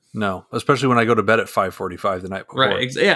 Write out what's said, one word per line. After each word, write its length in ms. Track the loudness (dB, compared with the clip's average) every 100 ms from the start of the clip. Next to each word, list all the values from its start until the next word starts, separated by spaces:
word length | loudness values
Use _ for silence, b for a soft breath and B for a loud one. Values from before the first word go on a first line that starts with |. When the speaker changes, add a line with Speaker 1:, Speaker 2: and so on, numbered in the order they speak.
| _
Speaker 1:
No, 320 | -4 -4 -4 -6
especially 380 | -4 0 2 2
when 80 | 4
I 60 | 4
go 100 | 2
to 80 |
bed 160 | 4 2
at 80 | 2
five 240 | -2 -2
forty-five 480 | -4 -8 -4 -4 -4
the 80 | -6
night 180 | -10 -6
before. 140 | -2
Speaker 2:
Right. 220 | 0 0
Ex-, 120 | -2 0
yeah, 160 | 2